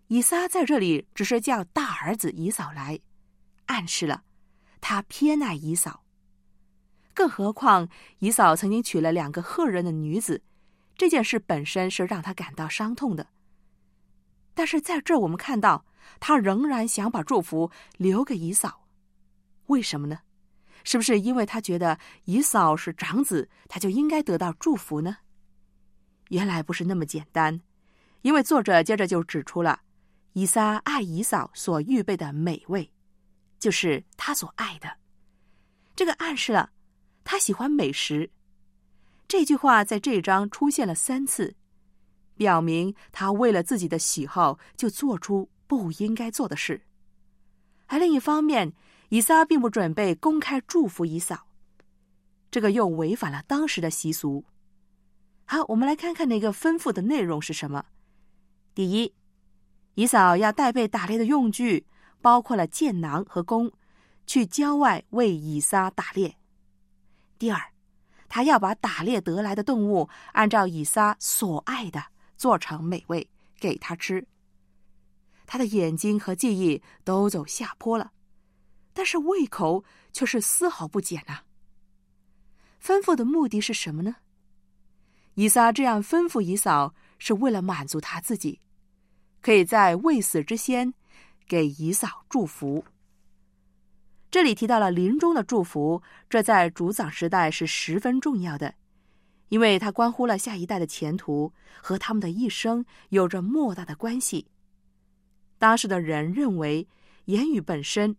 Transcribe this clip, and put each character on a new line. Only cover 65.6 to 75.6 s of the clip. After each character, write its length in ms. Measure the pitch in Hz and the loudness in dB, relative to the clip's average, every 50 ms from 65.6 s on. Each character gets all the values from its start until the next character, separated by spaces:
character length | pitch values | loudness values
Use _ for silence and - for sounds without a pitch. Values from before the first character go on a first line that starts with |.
| 143 - - 196 190 185 | -2 0 0 0 0 0
打 220 | - - - - - | -4 -6 -8 -6 -2
猎。 240 | 190 196 151 - _ _ _ _ _ _ _ _ _ _ _ _ _ _ _ _ _ _ _ _ _ | -2 -2 -2 -4 _ _ _ _ _ _ _ _ _ _ _ _ _ _ _ _ _ _ _ _ _
第 100 | 226 226 | -4 -2
二， 100 | 202 165 - - _ _ _ _ _ _ _ _ _ - - - | -2 -4 -6 -10 _ _ _ _ _ _ _ _ _ -20 -20 -8
他 160 | - 233 254 | -2 0 4
要 160 | 302 294 220 | 6 6 6
把 160 | 196 185 220 | 4 2 -2
打 260 | - - 214 - - | -2 -4 -6 -4 -4
猎 180 | 160 214 254 202 | -2 0 -2 0
得 220 | 180 185 165 190 | -2 -2 -2 -2
来 140 | 214 202 196 | -2 -2 -4
的 80 | 208 208 | -2 -2
动 260 | 285 269 226 208 208 | 0 0 2 2 2
物 180 | 208 180 151 - - - - - - | 2 2 0 -2 -6 -16 -20 -4 0
按 140 | - 214 214 | 2 2 4
照 200 | 226 214 196 185 | 4 2 2 2
以 160 | 165 160 147 | -2 -4 -4
撒 340 | - - 220 214 208 214 - | -2 0 2 2 2 0 -2
所 380 | - - - - 226 185 160 147 - | -4 -4 -2 -2 -2 -2 -2 -4 -4
爱 240 | - 262 254 233 175 | -6 -8 -6 -8 -8
的 160 | - 147 - - _ _ _ _ _ - | -8 -10 -10 -12 _ _ _ _ _ -2
做 220 | - 254 214 170 | 2 2 2 2
成 240 | - - 156 151 160 | 0 -6 -8 -6 -4
美 200 | 170 185 - - - | -4 -6 -6 -6 -6
味 200 | 170 165 - - _ _ _ _ _ _ | -6 -6 -6 -8 _ _ _ _ _ _
给 160 | - 190 - - | -4 -4 -4 -4
他 160 | - - 170 | -6 -10 -10
吃。 320 | 175 - - 185 185 - - _ _ _ _ _ _ _ _ _ _ _ _ - - _ _ _ _ _ _ _ _ _ - | -8 -6 -6 -6 -6 -6 -10 _ _ _ _ _ _ _ _ _ _ _ _ -20 -20 _ _ _ _ _ _ _ _ _ -10
他 100 | - | -4
的 80 | 247 | -2